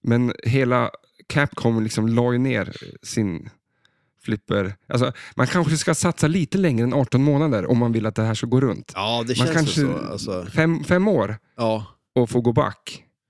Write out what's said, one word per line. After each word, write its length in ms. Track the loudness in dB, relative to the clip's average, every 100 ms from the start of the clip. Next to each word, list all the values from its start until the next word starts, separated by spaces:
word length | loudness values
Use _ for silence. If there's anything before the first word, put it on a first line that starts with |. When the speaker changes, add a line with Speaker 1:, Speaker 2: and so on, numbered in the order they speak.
Speaker 1:
Men 300 | 2 2 2 -2
hela 460 | 0 2 2 2 0 -4 _ _ _
Capcom 560 | -2 -2 0 0 2
liksom 240 | 0 0 2
la 240 | 2 2
ju 40 | 2
ner 340 | 0 0 -4 -10 -18 -16
sin 460 | -6 -2 -2 -4 -12 _ _ _ _ _ _ _
flipper. 520 | -6 -6 -2 -2 -2 -8 _
Alltså, 220 | -2 -2 -4 -12 -2
man 120 | 0
kanske 300 | 2 2 0
ska 160 | 0 0
satsa 320 | 0 0 0
lite 300 | 0 0 0
längre 260 | 2 2
än 100 | 2
arton 300 | 0 2 2
månader 420 | 4 2 2 0 2
om 80 | 2
man 140 | 4
vill 140 | 0 -2
att 100 | -2
det 60 |
här 100 | -2
ska 140 | -2 0
gå 140 | 2
runt. 300 | 2 -2 -8 -6
Speaker 2:
Ja, 280 | -4 -2 -2
det 100 | 0
Speaker 1:
Man 100 | 2
Speaker 2:
känns 100 | 2
Speaker 1:
kanske 240 | 0 0
Speaker 2:
så, 160 | 0 -2 -6
alltså. 340 | -8 -6 -6 -2
Speaker 1:
fem, 300 | 0 2 0
fem 240 | 0 2 2
år 300 | 0 -2 -6 _ -4
Speaker 2:
Ja. 280 | -2 -2 -6 _ _ 0
Speaker 1:
och 140 | 2
få 120 | 2
gå 120 | 2
back. 500 | 2 0 -4 -18 -18 _ _